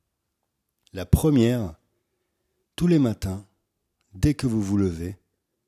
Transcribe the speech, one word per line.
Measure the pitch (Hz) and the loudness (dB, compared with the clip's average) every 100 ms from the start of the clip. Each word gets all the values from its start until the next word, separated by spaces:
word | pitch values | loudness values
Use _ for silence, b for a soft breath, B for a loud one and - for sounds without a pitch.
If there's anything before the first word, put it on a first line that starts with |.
| _ _ _ _ _ _ _ _ _ | _ _ _ _ _ _ _ _ _
La | 92 90 | -14 2
première, | - 156 143 113 123 92 80 _ _ _ _ _ _ _ _ _ - | 2 4 2 2 0 -6 -12 _ _ _ _ _ _ _ _ _ -4
tous | 175 | 2
les | 160 | 2
matins, | 123 98 95 95 101 _ _ _ _ _ _ | 2 -2 -6 -8 -12 _ _ _ _ _ _
dès | 95 147 | -2 -2
que | 143 131 | 0 -2
vous | 110 | -2
vous | 98 101 | 0 0
levez, | 95 82 90 101 _ _ _ _ | 0 -4 -10 -14 _ _ _ _